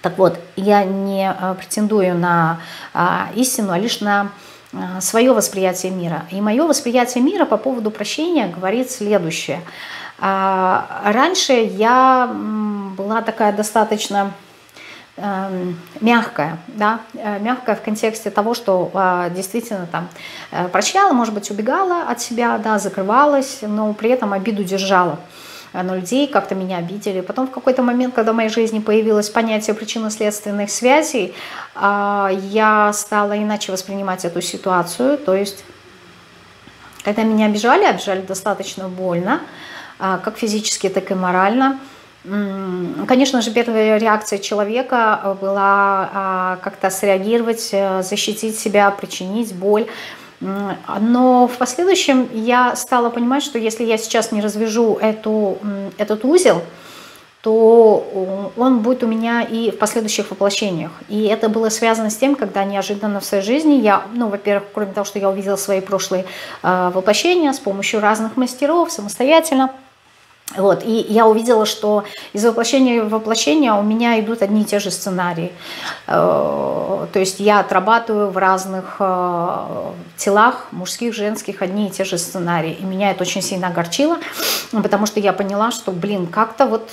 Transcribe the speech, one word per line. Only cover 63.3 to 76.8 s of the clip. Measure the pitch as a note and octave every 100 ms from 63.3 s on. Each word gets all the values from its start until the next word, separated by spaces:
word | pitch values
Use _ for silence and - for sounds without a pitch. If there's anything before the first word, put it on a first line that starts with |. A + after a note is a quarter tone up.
| G3+
жизни | G3 C#4 D#4
я, | C#4 G#3+ F#3+ G3
ну, | A#3+ A3+
во-первых, | G3+ G#3 G3+ G3+
кроме | - G3+
того, | G3+
что | G3+ G#3
я | G3
увидела | F#3+ G3 G3
свои | - F#3+
прошлые, | F#3+ G3 - F#3 F#3+ - - -
э, | F3 F#3 F3+
воплощения | F#3 F#3+ G#3 E4+ F4+ D4
с | C4
помощью | G#3 G3 G3 A3
разных | G#3 G#3+ A3 A3
мастеров, | B3 - C#4+ E4+ E4+
самостоятельно, | - G3+ - C4 D#4+ D#4+ C4 C4 - - _ _ _ _ _ - -
вот, | G3 F3
и | A#3 A3 -
я | G#3+ A3+
увидела, | A3 A#3 A3 G#3+
что | - G#3 G#3 G3+ - -
из | G#3
воплощения | A3+ A3+ A3+ C4+ B3+ A#3
в | G#3+
воплощение | A3 G#3+ A3+ D4 D#4 C4
у | G#3
меня | G#3 A3 A#3 A3+
идут | G#3+ A#3
одни | G3+ G#3+
и |
те | G#3 G3+
же | G3+
сценарии. | F3 G3+ F#3 F3 E3 F3 - - - - - -
Э, | - - C#2+ D2 C#2+ C#2 -